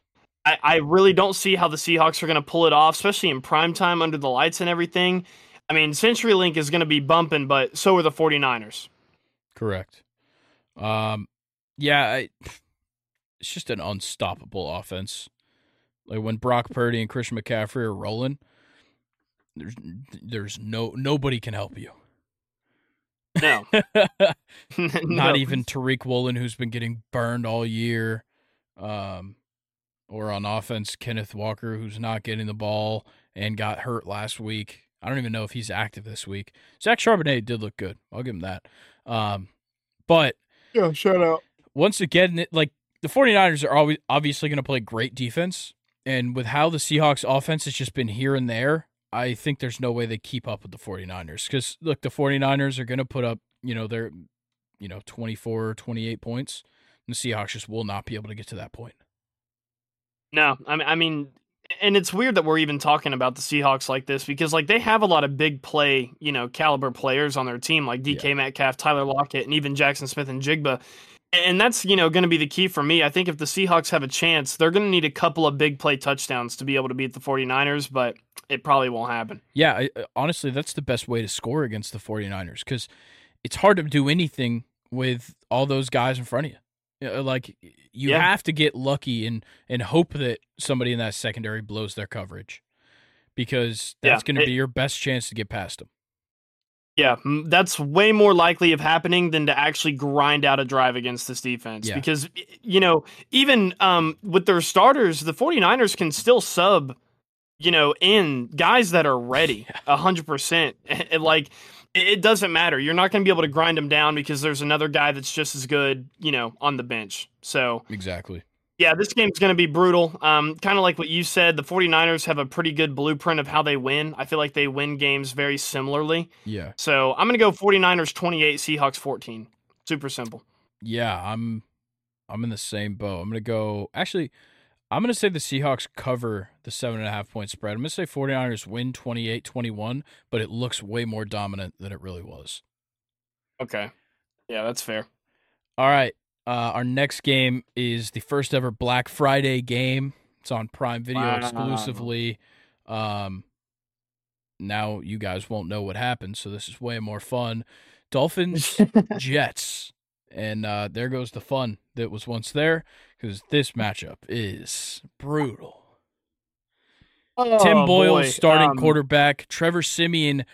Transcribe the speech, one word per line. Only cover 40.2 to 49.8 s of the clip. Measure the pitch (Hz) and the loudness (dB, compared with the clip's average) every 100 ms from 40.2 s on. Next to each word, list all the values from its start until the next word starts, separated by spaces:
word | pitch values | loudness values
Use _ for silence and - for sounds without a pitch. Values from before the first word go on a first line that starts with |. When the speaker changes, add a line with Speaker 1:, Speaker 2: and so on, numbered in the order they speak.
| 143 - _ _ _ | 4 0 _ _ _
Speaker 1:
Yeah, | 233 175 | 2 2
shout | 156 202 185 | 2 2 4
out. | 170 160 - _ _ - | 4 2 -4 _ _ 2
Speaker 2:
once | 185 - | 2 2
again, | 180 170 185 170 | 2 4 4 2
it, | 175 | -2
like, | 160 151 - _ _ | 0 0 -2 _ _
the | 156 | -2
forty-niners | 254 269 202 185 151 | 4 6 8 6 4
are | 143 | 4
always | 143 151 151 - | 6 6 2 0
obviously | 135 151 139 151 | 0 0 -2 -2
gonna | 147 | -2
play | 127 135 | -2 -2
great | 107 113 123 | -2 -4 -4
defense, | 123 123 135 180 180 - - _ _ - | -4 -4 -2 -2 -4 -14 -20 _ _ -4
and | 131 123 127 | -2 -2 -4
with | 117 | -2
how | 139 160 | 2 2
the | 160 | 0
Seahawks | - 151 151 139 139 | 0 4 4 2 2
offense | 135 139 156 - | 0 0 -4 -4
has | |
just | - 127 | -6 -6
been | - 117 | -4 -4
here | 107 135 135 | -2 0 0
and | 123 | 0
there, | 113 131 160 - _ _ | 0 0 0 -2 _ _
I | 117 123 | -4 -4
think | 120 156 139 | -4 -4 -4
there's | 127 | -6
no | 113 | -4